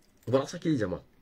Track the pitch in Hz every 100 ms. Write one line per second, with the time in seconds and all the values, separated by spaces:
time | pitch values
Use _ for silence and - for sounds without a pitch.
0 | _ _ - 131 147 175 170 143 98 85
1 | - _